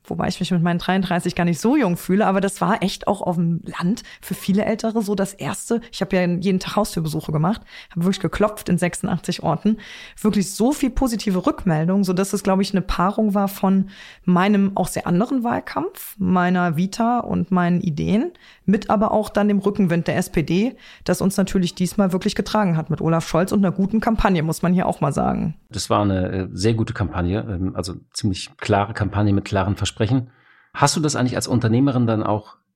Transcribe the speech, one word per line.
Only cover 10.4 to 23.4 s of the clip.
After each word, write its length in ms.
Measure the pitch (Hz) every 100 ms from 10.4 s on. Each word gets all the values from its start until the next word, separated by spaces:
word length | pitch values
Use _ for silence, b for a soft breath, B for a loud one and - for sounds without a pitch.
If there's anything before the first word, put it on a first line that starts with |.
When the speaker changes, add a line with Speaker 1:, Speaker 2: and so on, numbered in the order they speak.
| 196
Speaker 1:
so 180 | - 226
viel 180 | 294 269
positive 560 | 254 262 226 208 185 185
Rückmeldung, 600 | 320 - 156 160 196 185
sodass 280 | 180 196
es, 80 | 208
glaube 200 | 202 190
ich, 80 | 196
eine 100 | 190
Paarung 540 | 180 - 180 214 220 202
war 140 | 196
von 400 | 196 190 190 190 B B B
meinem 480 | - 175 190 208 196 196
auch 120 | 180
sehr 180 | - -
anderen 380 | 175 240 269
Wahlkampf, 720 | 233 240 - - 349 - - -
meiner 580 | 185 185 180 185 175 156
Vita 440 | 190 - 226 240
und 320 | - 180 175
meinen 300 | 185 175 175
Ideen, 500 | 190 147 160 196 339 B B B -
mit 240 | 214 -
aber 220 | 214 214
auch 180 | 214 208
dann 180 | - 208
dem 120 | 202
Rückenwind 480 | 196 202 190 170 165
der 80 | 147
S 140 | 185
P 100 | -
D, 340 | 151 170 233 240 B B
das 180 | - 180
uns 160 | 190 196
natürlich 380 | 190 196 175 -
diesmal 380 | 180 - 196
wirklich 200 | 180 208
getragen 440 | - 196 214 202 160
hat 120 | 156
mit 120 | 151
Olaf 260 | 156 165 -
Scholz 240 | 160